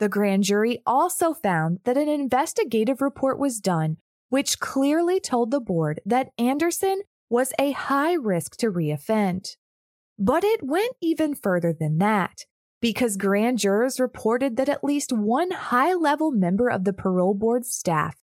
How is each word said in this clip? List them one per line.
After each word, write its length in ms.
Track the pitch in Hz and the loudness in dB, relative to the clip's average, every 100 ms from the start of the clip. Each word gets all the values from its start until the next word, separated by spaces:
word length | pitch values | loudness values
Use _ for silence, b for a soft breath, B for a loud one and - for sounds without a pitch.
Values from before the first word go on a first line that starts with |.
The 80 | 208 | -2
grand 340 | 196 202 190 | 0 0 2
jury 400 | 196 202 220 240 | 2 2 0 -2
also 480 | - 254 349 - 339 | 0 2 2 0 -2
found 460 | 302 202 165 160 180 | 0 -2 0 0 -2
that 120 | - 254 | 0 0
an 120 | 294 | 0
investigative 920 | 294 269 247 330 - 339 220 220 269 | 0 0 0 0 -2 -2 0 0 0
report 380 | 277 - 269 254 | -2 0 -2 0
was 220 | 277 233 | -2 -2
done, 380 | 190 170 156 160 _ _ - | -2 0 -2 -4 _ _ -2
which 300 | 262 - - | -2 0 -4
clearly 640 | - 269 277 311 339 381 | -4 0 2 2 2 0
told 320 | - 240 233 | -2 -2 0
the 80 | 277 | -2
board 400 | 226 170 151 156 | -2 -2 0 -2
that 280 | 196 247 254 - | -2 -2 -2 -2
Anderson 680 | 240 285 339 - 381 392 403 _ - | 0 2 0 0 -2 -2 -6 _ -2
was 220 | 240 262 - | 0 0 0
a 100 | 285 | 0
high 440 | 254 - 277 311 | -2 -2 0 0
risk 420 | 359 220 175 - - | 0 0 -2 -4 -4
to 160 | 233 | -4
reoffend. 840 | 175 151 151 - 165 196 185 - - _ _ _ _ _ - | -2 -2 -4 -2 0 0 -2 -8 -18 _ _ _ _ _ -4
But 240 | 202 311 | 0 2
it 220 | 403 440 | 2 0
went 320 | 262 330 466 523 | 0 0 -2 -2
even 360 | 330 311 311 277 | -2 0 0 0
further 360 | 208 180 170 | 0 0 0
than 260 | 160 156 156 | -2 -2 2
that, 460 | 208 214 170 - - _ _ - | 2 2 0 -6 -20 _ _ -4
because 360 | 233 208 247 196 | -2 0 -2 0
grand 420 | 196 202 226 247 | 0 2 2 2
jurors 420 | 202 202 254 254 | 2 2 2 0
reported 560 | 254 - 220 240 269 226 | -2 0 -2 0 0 0
that 120 | 269 | -2
at 140 | 277 | 0
least 300 | 277 285 - | 0 -2 -2
one 400 | 233 208 254 359 | -2 0 0 0
high-level 800 | 349 - 247 302 370 302 294 311 | -4 -2 2 2 2 2 2 0
member 360 | 233 175 196 240 | 2 2 2 0
of 140 | 196 | 0
the 100 | 190 | -2
parole 420 | 190 190 180 180 | -2 0 2 2
board 300 | 202 226 240 | 2 0 0
staff 520 | 240 - - 160 151 - _ _ | -2 -6 -2 0 -2 -6 _ _